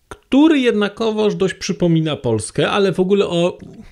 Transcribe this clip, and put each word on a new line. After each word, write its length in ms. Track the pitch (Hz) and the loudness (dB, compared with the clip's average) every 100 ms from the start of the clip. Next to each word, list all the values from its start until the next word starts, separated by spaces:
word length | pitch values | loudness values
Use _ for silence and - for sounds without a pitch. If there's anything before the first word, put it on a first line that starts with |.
| _ | _
który 520 | - _ 262 311 294 | -20 _ 4 4 4
jednakowoż 760 | 247 208 202 202 226 214 214 | 2 0 -2 -4 -4 -2 -2
dość 200 | 175 190 | 0 -2
przypomina 600 | - - 190 175 160 156 139 | -2 -6 -2 0 2 0 -4
Polskę, 540 | 123 110 - - 170 | -2 -2 -4 -2 -2
ale 220 | 208 196 | 0 0
w 80 | 170 | 0
ogóle 260 | 185 202 196 | 0 0 0
o, 320 | 170 175 - - 185 - | 0 -2 -4 -14 -20 -20